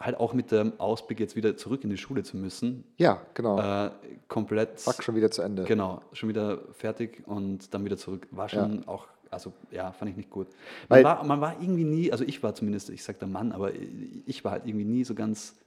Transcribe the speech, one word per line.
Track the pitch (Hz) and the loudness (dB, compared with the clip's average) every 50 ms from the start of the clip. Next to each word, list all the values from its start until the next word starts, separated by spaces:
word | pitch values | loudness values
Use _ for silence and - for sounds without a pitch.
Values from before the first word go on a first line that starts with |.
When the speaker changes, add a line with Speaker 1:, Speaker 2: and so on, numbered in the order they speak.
Speaker 1:
halt | - 123 120 - | -6 -4 -2 0
auch | 117 107 120 | 0 0 2
mit | 127 117 - | 0 0 4
dem | 113 107 107 110 110 - | 4 4 4 2 0 -2
Ausblick, | 92 101 110 113 - - 117 110 | 0 0 0 -2 -2 -6 -4 -4
jetzt | 107 101 - | -4 -4 -2
wieder | 113 107 107 95 - | 0 2 2 2 0
zurück | - 107 127 135 - | -4 -6 -6 -4 -4
in | 107 | -4
die | 98 92 | -4 -6
Schule | - - 135 135 - | -6 -6 -4 -4 -4
zu | - - 95 | -4 -6 -8
müssen, | 95 92 - - 120 120 127 127 - - _ | -8 -8 -6 -4 -4 -4 -4 -6 -10 -8 _
Speaker 2:
Ja, | - 170 151 98 - - - - | 4 4 4 4 4 0 -10 -8
genau. | - 117 110 101 101 | -4 0 2 2 2
Speaker 1:
äh, | 101 101 101 101 104 101 - - - - - - - | 2 2 0 0 -2 -2 -4 -10 -18 -20 -20 -18 -12
komplett | - - 113 107 104 107 107 113 110 - - | -6 -4 -4 -2 0 0 0 0 0 -4 -4
Speaker 2:
Fuck, | - 131 123 - - | -2 -2 -2 -2 -2
schon | - 113 | -2 2
wieder | 110 110 107 | 4 4 4
zu | - - 87 | 4 2 -4
Ende. | 104 104 95 90 | -2 -2 -2 0
Speaker 1:
Genau, | 98 110 104 98 92 92 - - - - | 2 2 2 2 0 -4 -8 -12 -16 -10
schon | - 113 110 | -6 -4 -2
wieder | 104 110 104 104 95 - - - - | -2 0 0 -2 -2 -4 -8 -12 -12
fertig | - - 110 110 - 117 110 - - - | -8 -6 -6 -4 -4 -6 -6 -8 -12 -12
und | - 104 101 98 98 98 95 - - - | -8 -6 -4 -4 -4 -4 -6 -8 -8 -6
dann | 101 101 | -4 -4
wieder | 98 98 95 | -4 -4 -6
zurück. | - 92 95 90 - - | -6 -8 -10 -10 -12 -12
War | - 92 101 104 | -10 -8 -6 -4
Speaker 2:
Ja. | 101 104 104 | 0 0 0
Speaker 1:
schon | 107 104 98 - - | 0 0 -4 -6 -8
auch, | 95 98 - - - _ - - | -10 -10 -12 -16 -20 _ -16 -12
also | - 87 - 95 - - - - | -12 -12 -12 -12 -16 -18 -18 -14
ja, | 87 87 92 92 92 | -10 -8 -8 -8 -8
fand | - 107 104 | -8 -8 -8
ich | 92 | -8
nicht | 98 98 - | -8 -12 -10
gut. | - 98 92 - - - - - - - - - | -8 -8 -8 -8 -12 -20 -20 -18 -18 -10 4 10
Man | - | 12
Speaker 2:
Weil | 131 131 | 12 12
Speaker 1:
war, | 147 165 - 147 | 12 10 4 2
man | 143 143 143 147 | 2 2 2 0
war | 160 165 156 | -2 -2 -2
irgendwie | 175 185 180 170 160 | -2 0 2 2 2
nie, | 151 151 165 175 160 | 2 2 2 2 2
also | 120 113 127 | 0 0 0
ich | 143 143 - - | -2 -4 -2 -4
war | 107 104 | -4 -2
zumindest, | - 110 104 104 101 - - | -2 -2 -2 -2 -4 -6 -8
ich | 90 92 - | -14 -12 -12
sag | - - - | -12 -10 -8
der | 104 95 | -8 -6
Mann, | 95 95 117 117 - | -4 -4 -4 -4 -2
aber | 92 98 101 - | -2 -2 -4 -4
ich | - 101 - - - - - - - - - 135 - - | -4 -8 -10 -10 -12 -12 -12 -12 -12 -10 -10 -8 -6 -4
war | 101 98 | -4 -4
halt | - - | -4 -4
irgendwie | 117 104 107 104 | -4 -4 -2 0
nie | 107 117 127 123 | 0 0 0 0
so | 120 107 | -2 -2
ganz | 107 110 110 107 - - - - _ _ | -4 -2 -4 -4 -4 -8 -14 -18 _ _